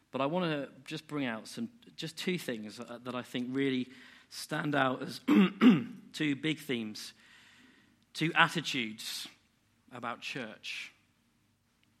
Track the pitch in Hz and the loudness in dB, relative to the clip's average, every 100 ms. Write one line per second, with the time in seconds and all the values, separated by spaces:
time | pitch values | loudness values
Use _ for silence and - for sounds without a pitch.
0 | _ 131 139 175 175 147 135 123 131 156 | _ -4 -2 0 0 -2 -6 -12 -12 -12
1 | - 147 131 110 104 - 117 - - - | -6 -4 -2 -4 -8 -8 -8 -8 -20 -12
2 | 160 - - 175 - 117 107 107 120 120 | -10 -6 -4 -2 -4 -8 -8 -12 -14 -10
3 | 123 123 117 131 123 131 139 131 127 - | -6 -6 -6 -6 -2 0 2 0 -4 -10
4 | - - - - - 156 151 143 135 127 | -20 -20 -18 -14 -6 -4 0 4 4 2
5 | 135 - - - - - 254 165 - - | -4 -6 4 6 6 8 10 10 4 -10
6 | - - 151 139 156 151 - 120 107 104 | -14 -4 -2 0 -2 -4 -2 -4 -4 -8
7 | - - - - - - - - _ _ | -14 -18 -20 -20 -20 -20 -20 -20 _ _
8 | _ - 156 160 160 165 131 139 113 107 | _ -2 0 6 4 4 -4 -2 -4 -6
9 | - - - - _ _ _ _ - 120 | -8 -8 -10 -16 _ _ _ _ -18 -10
10 | 120 - - 147 110 - - - - _ | -8 -8 -8 -8 -10 -12 -10 -10 -12 _
11 | _ _ _ _ _ _ _ _ _ _ | _ _ _ _ _ _ _ _ _ _